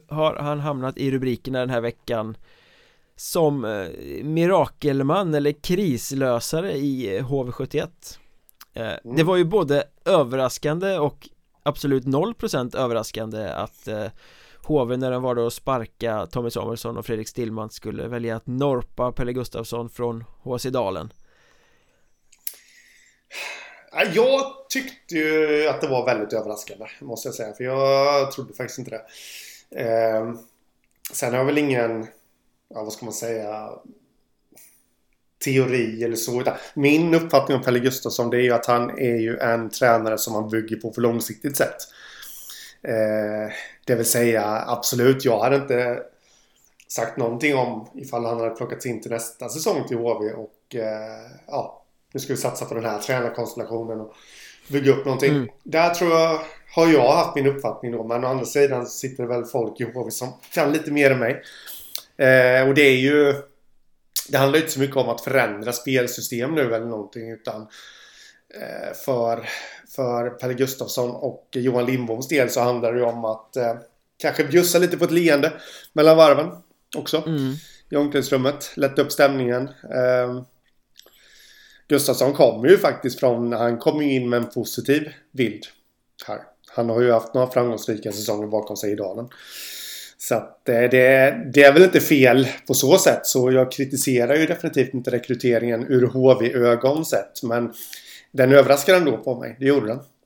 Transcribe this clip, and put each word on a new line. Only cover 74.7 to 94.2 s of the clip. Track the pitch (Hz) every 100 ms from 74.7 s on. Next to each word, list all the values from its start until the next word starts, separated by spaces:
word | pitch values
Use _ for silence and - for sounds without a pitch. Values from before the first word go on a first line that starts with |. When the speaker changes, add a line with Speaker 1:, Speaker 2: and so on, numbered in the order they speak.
| 175
Speaker 2:
lite | 175 160
på | 170
ett |
leende | 170 165 143 151 - - - -
mellan | 151 156 160
varven | 156 139 170 - _ _ _ -
också. | - 156 160
Speaker 1:
Mm. | 151 131 147 - - _
Speaker 2:
I | 147
omklädningsrummet, | 147 147 - 135 131 143 - -
lätta | 135 135
upp | 143
stämningen. | - 139 135 123 123 135 - - 131
Ehm, | 127 127 123 123 127 _ _ _ _ _ _ _ _ - - - - _ -
Gustafsson | 143 139 123 135
kommer | 139 127 107 131
ju | 196
faktiskt | 170 123 127 -
från, | 127 117 120
han | 113 120 117
kommer | 156 151
ju | 147
in | 131 123
med | 120
en | 117
positiv | 120 110 - 120 147 151 - _
bild | 131 113 104 - _ _ _ _ - -
här. | 107 - _ _ -
Han | 117
har | 113
ju | 123
haft | 113 -
några | 131 127
framgångsrika | 127 120 107 - 107 107
säsonger | 104 107 104 104
bakom | 107 - 101
sig | 104
i | 104
Dalen. | 95 107 123 - - - - - - - - -
Så | - 113
att, | - - -
eh, | 117
det, | 123 127 127 135 135 240 147
det | 143
är | 143
väl | 147
inte | 185 170
fel | - 147 127 127 131 - -
på |
så | - 135 185
sätt. | 175 110 -
Så | 131 127
jag | 131 127
kritiserar | - 135 135 139 123